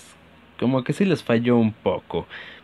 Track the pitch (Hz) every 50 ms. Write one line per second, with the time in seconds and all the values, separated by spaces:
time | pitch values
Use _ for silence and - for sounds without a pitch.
0 | - - - - - - - - - - _ - - 120 135 131 123 - 147 -
1 | 202 196 160 120 - - 117 113 117 123 120 117 113 110 110 - - 98 92 80
2 | - _ - 85 80 - - - - - - -